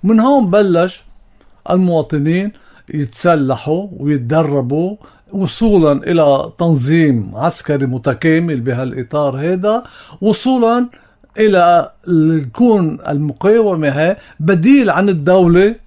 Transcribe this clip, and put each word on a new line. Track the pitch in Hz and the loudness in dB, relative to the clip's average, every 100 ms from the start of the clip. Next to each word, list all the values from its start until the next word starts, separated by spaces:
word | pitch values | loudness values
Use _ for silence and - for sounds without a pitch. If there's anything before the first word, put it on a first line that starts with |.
ومن | 185 220 | 2 2
هون | 240 285 202 | 2 2 2
بلش | 196 202 170 185 - - - _ _ _ _ - | 2 2 0 0 -6 -20 -20 _ _ _ _ -4
المواطنين | 180 185 165 135 151 147 175 202 - _ _ _ | 0 0 -2 -2 -4 -2 -2 -4 -10 _ _ _
يتسلحوا | 151 139 - 175 165 135 131 - 160 202 | -8 -8 -4 0 0 0 -4 -4 -4 -6
ويتدربوا | 165 143 147 120 156 151 143 123 147 180 208 - _ _ | -8 -4 -4 -2 -2 0 -2 -2 -4 -4 -8 -18 _ _
وصولا | 196 190 - 226 208 156 139 - | -6 -6 -2 2 4 2 0 0
إلى | 170 151 135 - - | 2 2 2 -2 -4
تنظيم | 170 151 127 165 156 120 98 98 | 0 0 2 2 2 0 -4 -4
عسكري | 165 - - 143 135 | -6 -6 -4 -4 -2
متكامل | 127 127 127 165 160 170 139 | -4 -6 -2 0 0 -2 -4
بهالإطار | 117 123 127 131 123 151 143 135 | -4 -6 -6 -8 -8 -4 -4 -4
هذا، | 160 185 202 226 240 - - - | -4 -2 -2 -4 -6 -20 -20 -4
وصولا | 202 214 254 254 226 240 247 - _ _ _ - | -2 0 0 0 2 0 -2 -8 _ _ _ 0
إلى | 214 190 175 170 - _ - | 2 4 4 2 0 _ -2
يكون | 170 156 160 135 - 240 214 165 - - | 0 2 0 -4 0 2 2 0 -4 -6
المقاومة | 143 151 143 190 226 214 175 151 | -4 -4 -2 0 2 2 0 -2
هاي | 139 160 202 - _ | 0 -2 -2 -10 _
بديل | 156 185 185 277 220 | 0 2 4 4 4
عن | 170 202 | 0 0
الدولة | 175 143 190 175 170 202 226 | 0 2 4 4 4 2 -2